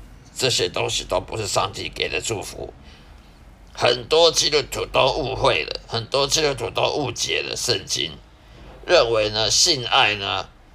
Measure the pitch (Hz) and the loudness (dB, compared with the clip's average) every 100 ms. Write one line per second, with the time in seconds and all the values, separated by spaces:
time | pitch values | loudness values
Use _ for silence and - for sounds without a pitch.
0 | - - - - 131 - 90 85 117 - | -20 -20 -20 -2 0 2 0 -2 -4 -4
1 | - 92 90 - 101 117 98 - 85 - | -2 -4 -2 -8 -2 -2 -2 -4 -10 -4
2 | - 73 - 107 - - - - - - | -4 -4 -4 -6 -6 -12 -14 -14 -20 -20
3 | - - - - - - - - - 123 | -20 -20 -20 -20 -20 -20 -20 0 0 2
4 | 113 156 165 151 139 147 127 - 95 131 | 2 6 6 6 2 2 0 -4 -2 2
5 | 131 - 127 110 127 95 71 - - 113 | 2 2 -4 0 2 2 -2 -8 -6 -6
6 | 113 135 139 147 151 135 101 101 123 - | -2 0 2 2 0 0 -4 0 0 0
7 | 135 90 - 78 71 - - 101 85 - | -4 -4 -2 -2 -4 -6 -2 -2 -2 -4
8 | 82 76 - - - - - - - 170 | -4 -8 -20 -20 -20 -20 -20 -18 2 4
9 | 120 113 107 107 110 - 175 151 113 120 | 6 2 2 0 0 2 2 0 2 4
10 | 113 104 98 95 - - - | 4 2 -2 -4 -6 -14 -20